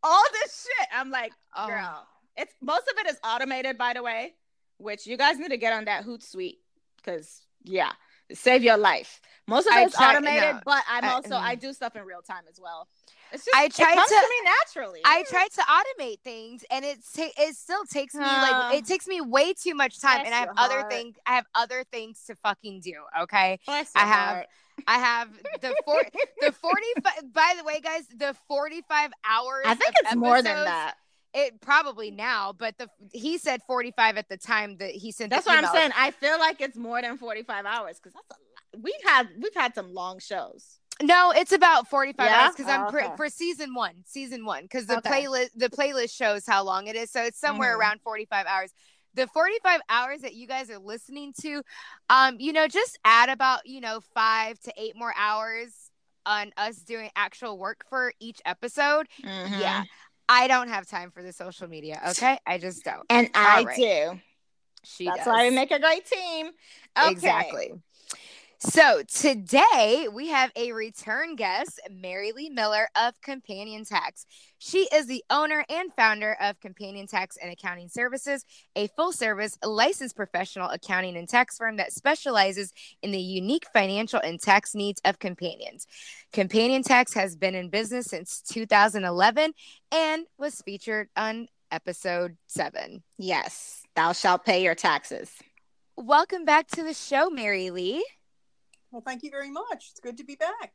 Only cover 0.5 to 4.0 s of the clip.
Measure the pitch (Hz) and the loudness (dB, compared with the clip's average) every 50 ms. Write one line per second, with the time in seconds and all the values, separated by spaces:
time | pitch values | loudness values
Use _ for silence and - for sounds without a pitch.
0.5 | - - - 494 523 508 - - 208 240 269 262 262 262 240 226 - _ _ _ | -6 -14 -10 -8 -4 -4 -4 -4 -4 -6 -6 -6 -6 -8 -8 -8 -12 _ _ _
1.5 | _ - 202 220 226 214 190 180 156 151 - _ _ _ _ _ _ - 285 - | _ -10 -8 -8 -8 -8 -8 -10 -12 -14 -18 _ _ _ _ _ _ -12 -12 -12
2.5 | _ _ - 247 302 349 480 - 508 415 427 349 294 - - 226 226 240 262 262 | _ _ -6 -4 -4 -2 -2 -2 -4 -4 -4 -4 -6 -6 -6 -6 -4 -4 -4 -4
3.5 | 269 254 254 269 262 220 247 247 240 247 | -6 -6 -6 -8 -6 -4 -4 -4 -4 -4